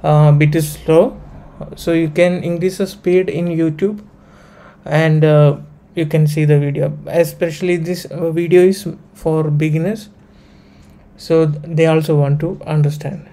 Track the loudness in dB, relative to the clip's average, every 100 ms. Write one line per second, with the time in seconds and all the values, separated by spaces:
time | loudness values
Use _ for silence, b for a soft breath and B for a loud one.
0 | 2 4 6 4 2 0 -4 -8 2 4
1 | 4 -4 -20 -20 -20 -18 -18 -8 -2 0
2 | 0 2 0 0 -4 -4 -4 -4 -8 -4
3 | 0 0 0 -4 -4 -2 -2 -2 -4 -4
4 | -16 -20 B B B B B B -2 0
5 | 2 2 4 6 4 2 -10 -20 _ -6
6 | -2 0 0 2 2 2 2 -2 -4 -6
7 | -4 -2 -2 -2 -6 -4 -2 -2 -4 -8
8 | -8 -6 -4 -2 2 4 4 2 -8 -12
9 | -20 -8 -2 -2 0 -2 0 -2 -2 -6
10 | -12 _ b b b b b b b b
11 | b -20 0 2 2 -2 -6 0 2 2
12 | 2 0 2 0 -2 -8 -4 0 0 -2
13 | -10 -12 -16